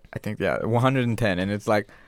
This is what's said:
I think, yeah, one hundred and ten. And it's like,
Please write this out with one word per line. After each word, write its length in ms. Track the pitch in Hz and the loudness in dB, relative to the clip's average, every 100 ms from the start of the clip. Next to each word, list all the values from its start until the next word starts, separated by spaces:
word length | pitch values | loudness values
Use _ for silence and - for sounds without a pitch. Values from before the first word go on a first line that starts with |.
| - | -10
I 60 | - | -10
think, 200 | 104 104 | -8 -2
yeah, 240 | 92 55 101 | -2 0 0
one 160 | 117 | 2
hundred 240 | 131 135 120 | 2 2 0
and 100 | 110 | 0
ten. 220 | 110 90 | 0 0
And 100 | 95 | 0
it's 160 | 104 113 | -2 0
like, 200 | 107 - - | 0 0 -12